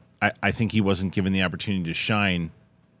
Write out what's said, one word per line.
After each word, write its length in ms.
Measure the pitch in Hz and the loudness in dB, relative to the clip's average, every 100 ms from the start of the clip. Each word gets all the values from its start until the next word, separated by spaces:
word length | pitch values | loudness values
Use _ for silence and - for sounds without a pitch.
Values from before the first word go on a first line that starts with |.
| - - | -18 -2
I, 100 | 104 - | -2 0
I 80 | 101 | -2
think 200 | - 110 | 0 0
he 100 | 107 | 2
wasn't 320 | 98 90 95 | 2 2 0
given 200 | 104 95 | 0 0
the 100 | 95 | 2
opportunity 400 | 92 80 - 95 82 | 0 -2 -4 -2 -2
to 80 | |
shine, 580 | 82 - 107 101 87 82 - _ _ _ _ | -4 -2 0 2 0 -4 -10 _ _ _ _